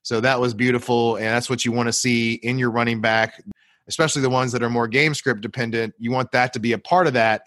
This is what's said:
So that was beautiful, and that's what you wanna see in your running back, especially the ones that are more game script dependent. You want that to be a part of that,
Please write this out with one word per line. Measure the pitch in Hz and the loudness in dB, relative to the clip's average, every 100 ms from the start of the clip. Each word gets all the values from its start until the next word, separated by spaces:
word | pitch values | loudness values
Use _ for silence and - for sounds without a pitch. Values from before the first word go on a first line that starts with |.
So | - 113 | -6 0
that | 127 127 | 2 2
was | 123 | 0
beautiful, | 107 123 120 120 120 117 107 | 0 0 0 0 0 2 0
and | 110 | 0
that's | 117 120 | 0 0
what | 123 | -2
you | 120 | -2
wanna | 117 117 | -2 0
see | - 127 117 117 | -2 0 0 0
in | 117 117 127 | -2 -4 -2
your | 123 | 0
running | 113 117 113 | 0 0 0
back, | 113 110 110 - - - _ _ - | 0 2 0 -4 -18 -20 _ _ -8
especially | - 160 147 | -2 0 2
the | 131 | 0
ones | 127 127 | 2 0
that | 120 | -2
are | 117 | 0
more | 120 117 | 0 0
game | 120 156 | 2 0
script | 147 - 113 | 0 -2 -2
dependent. | 107 135 117 113 113 - | -4 -6 -4 -2 -4 -4
You | 117 | -4
want | 127 123 | -2 0
that | 127 123 | 0 0
to | 123 | 0
be | 113 | -2
a | 110 | -2
part | - 175 170 | 0 2 4
of | |
that, | 123 113 107 | 2 2 0